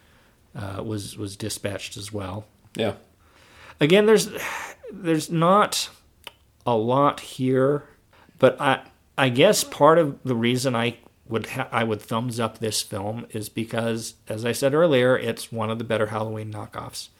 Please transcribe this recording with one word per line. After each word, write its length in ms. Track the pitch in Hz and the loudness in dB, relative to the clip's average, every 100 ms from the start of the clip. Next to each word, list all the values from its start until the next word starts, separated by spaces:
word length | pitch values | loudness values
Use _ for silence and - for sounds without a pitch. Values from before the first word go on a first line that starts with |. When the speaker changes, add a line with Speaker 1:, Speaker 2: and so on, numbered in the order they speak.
| _ _ _ _ _ | _ _ _ _ _
Speaker 1:
uh, 280 | - 98 98 | -12 -10 -8
was, 320 | 113 107 - - | -8 -8 -8 -12
was 200 | 101 98 | -12 -10
dispatched 600 | 107 - 104 98 - 117 | -10 -6 -8 -8 -12 -14
as 160 | 98 | -10
well. 320 | 107 95 101 - _ _ - | -10 -8 -12 -14 _ _ -4
Speaker 2:
Yeah. 180 | 110 - _ _ _ _ - - - - | -2 -4 _ _ _ _ -20 -20 -12 0
Speaker 1:
Again, 260 | 151 196 214 | 4 6 6
there's, 220 | 208 - - - - - - 494 | 4 2 -8 -8 -10 -12 -16 -18
there's 380 | - 165 156 151 | -8 -2 -2 0
not 580 | 165 170 202 190 - - - _ _ - _ _ _ - | 2 4 4 2 -2 -6 -12 _ _ -20 _ _ _ 0
a 100 | 117 | 0
lot 440 | 113 131 143 - | 2 4 2 0
here, 640 | - - 127 131 135 147 - _ _ _ _ - | -10 -4 0 2 2 0 -4 _ _ _ _ 4
but 220 | 131 - | 4 4
I, 220 | 143 131 - _ _ - | 0 0 -4 _ _ 0
I 120 | 131 | 2
guess 360 | 120 185 - | 6 6 4
part 340 | - - 147 165 | 0 4 6 6
of 240 | 147 139 | 4 -2
the 100 | 127 117 | -4 0
reason 380 | 117 123 131 117 | 2 2 0 0
I 220 | 120 117 - _ - | -2 -4 -20 _ -6
would 200 | 110 110 | -6 -6
ha-, 220 | 135 123 | -8 -4
I 120 | 120 | -2
would 180 | 113 104 | -2 -4
thumbs 360 | - 113 123 113 | -4 -4 -4 -4
up 200 | 113 - | -4 -4
this 240 | 110 107 | -6 -4
film 440 | - 104 104 117 117 | -6 -8 -6 -8 -8
is 180 | 113 101 | -10 -8
because, 640 | - 113 117 113 113 113 - - | -8 -4 -4 -2 -4 -8 -14 -10
as 160 | 110 | -6
I 80 | 117 | -4
said 220 | 113 139 | 0 0
earlier, 420 | 147 175 127 127 127 | 4 4 4 4 2
it's 340 | 117 113 - | 0 -6 -8
one 200 | 113 107 | -6 -4
of 80 | 113 | -4
the 60 | |
better 220 | 113 107 107 | -2 -2 -2
Halloween 460 | 110 110 110 107 | -4 -6 -8 -10
knockoffs. 560 | 107 104 113 113 - - | -12 -12 -14 -12 -14 -16